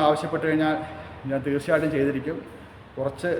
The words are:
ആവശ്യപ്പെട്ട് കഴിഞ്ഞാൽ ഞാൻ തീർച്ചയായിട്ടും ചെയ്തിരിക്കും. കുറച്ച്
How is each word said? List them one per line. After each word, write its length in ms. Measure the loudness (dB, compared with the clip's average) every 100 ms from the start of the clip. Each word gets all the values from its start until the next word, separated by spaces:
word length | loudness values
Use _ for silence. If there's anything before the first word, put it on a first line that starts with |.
| 6
ആവശ്യപ്പെട്ട് 380 | 4 0 -2 2
കഴിഞ്ഞാൽ 280 | 4 4 2 -2 -10 -14 -10 -4
ഞാൻ 60 | -2 0
തീർച്ചയായിട്ടും 460 | -2 2 2 4 2
ചെയ്തിരിക്കും. 420 | 2 0 -4 -6 -10 -16 -18 -20 -14 -6
കുറച്ച് 320 | -6 -4 -2 -2